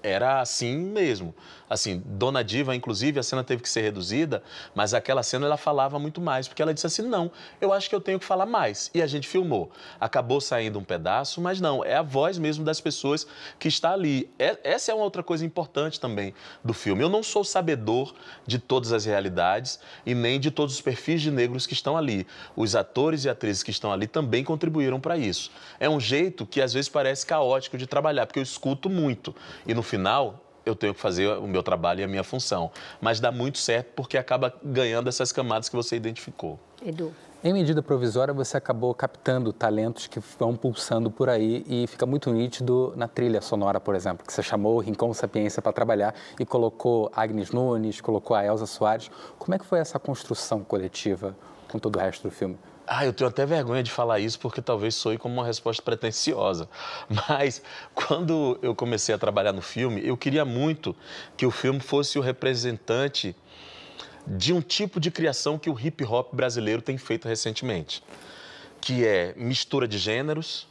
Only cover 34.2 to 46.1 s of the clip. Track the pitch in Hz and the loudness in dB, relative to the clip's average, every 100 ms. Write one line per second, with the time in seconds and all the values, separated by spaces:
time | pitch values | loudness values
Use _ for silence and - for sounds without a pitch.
34.2 | 127 127 127 - 143 131 120 117 120 123 | 0 0 0 -2 -2 2 2 2 0 -2
35.2 | 127 - 123 110 110 123 117 117 113 113 | -2 0 0 -2 0 -4 -2 -2 -4 -6
36.2 | - - - 78 - - 233 160 160 160 | -12 -10 -10 -10 -18 -12 -8 -6 -8 -10
37.2 | - - 170 196 151 151 143 135 120 113 | -20 -2 0 4 4 2 2 2 2 2
38.2 | 135 139 127 139 - 113 123 120 139 - | 0 0 -2 -2 -2 0 0 0 -4 -2
39.2 | - 127 117 - 113 107 113 117 - - | 0 2 0 0 2 2 0 -4 -10 -10
40.2 | - - 117 120 131 113 - 113 117 110 | -10 -2 0 2 -2 -2 0 0 0 2
41.2 | 127 117 110 120 - 123 120 - 127 143 | 2 4 4 0 -2 -2 -2 0 0 2
42.2 | 143 113 123 - 123 127 127 120 117 - | 2 2 0 -2 2 4 2 -2 -4 0
43.2 | 123 107 - 107 101 95 - 98 95 87 | 2 2 0 0 2 2 0 0 0 -6
44.2 | - - - 110 104 113 104 101 117 110 | -6 -4 -2 0 4 2 2 0 0 0
45.2 | 113 110 107 110 110 110 113 107 101 | -2 0 0 0 -2 0 2 2 2